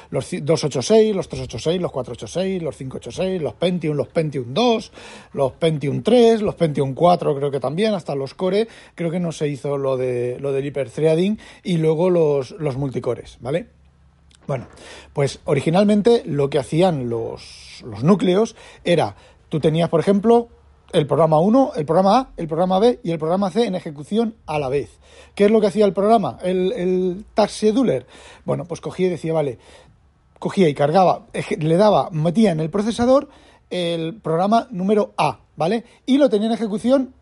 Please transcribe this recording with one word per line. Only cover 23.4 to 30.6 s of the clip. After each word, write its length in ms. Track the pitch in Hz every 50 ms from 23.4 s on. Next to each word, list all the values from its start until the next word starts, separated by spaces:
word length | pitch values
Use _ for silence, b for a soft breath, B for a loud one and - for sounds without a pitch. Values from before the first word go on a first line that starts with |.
| 202 190
C 160 | 151 214 240
en 80 | 220 185
ejecución 600 | 175 - 170 151 139 147 - 196 220 233 220 226 _ _
a 120 | - 156 151
la 100 | 143 127
vez. 300 | 131 147 120 - - _ B B B B B B B
¿Qué 100 | - 202
es 60 | 208
lo 100 | 220 220
que 60 | 202
hacía 180 | 208 - 208 214
el 80 | 202 170
programa, 460 | - 190 208 226 226 185 135 113 - -
el, 300 | 180 185 185 185 185 -
el 520 | - 180 185 185 185 185 185 175 196 214 - -
task 200 | - 208 202 -
scheduler? 520 | - - 214 214 247 262 196 143 123 - B B B B B B B B
Bueno, 200 | - 143 139 139
pues 160 | - 165 -
cogía 260 | - 156 - - 185
y 40 | 185
decía, 220 | 175 139 - 160 160
vale, 260 | 160 151 139 117 - B B B B B B B _ _ _ _ _ _ _ _ -
cogía 300 | - 185 - -